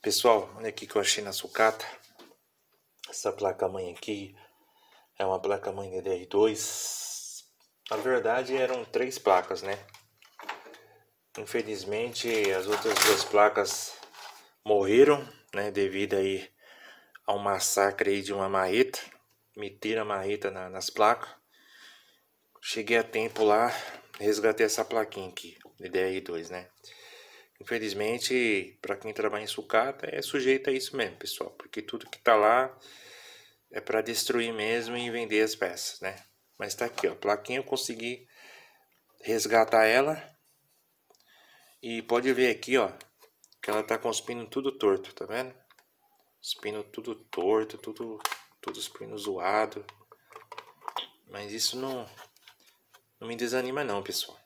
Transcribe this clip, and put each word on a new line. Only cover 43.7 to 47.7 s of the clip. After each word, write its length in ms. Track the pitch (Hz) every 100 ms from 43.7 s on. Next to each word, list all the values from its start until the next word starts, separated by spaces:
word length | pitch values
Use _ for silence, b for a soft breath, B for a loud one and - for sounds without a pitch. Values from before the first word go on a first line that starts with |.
| 107
tá 140 | 107 110
com 120 | 117
os 100 | 110
pinos 300 | - 120 113
tudo 260 | 139 135 135
torto, 360 | 104 95 -
tá 120 | - 98
vendo? 300 | 113 127 - _ _ _ _ _ _ _ _
Os 100 | - -
pinos 300 | 107 107 104
tudo 240 | - 110 110
torto, 600 | - - 90 110 107